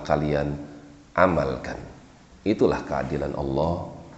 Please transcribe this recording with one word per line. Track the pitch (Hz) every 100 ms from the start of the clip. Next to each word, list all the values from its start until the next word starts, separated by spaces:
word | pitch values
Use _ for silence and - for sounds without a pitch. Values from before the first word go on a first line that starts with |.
| -
kalian | 76 76 71 71 71 - - - - - -
amalkan. | 92 80 69 62 - - - - - - - - 98
Itulah | 104 87 69 -
keadilan | 71 67 73 71
Allah | 71 69 67 82 85 - - -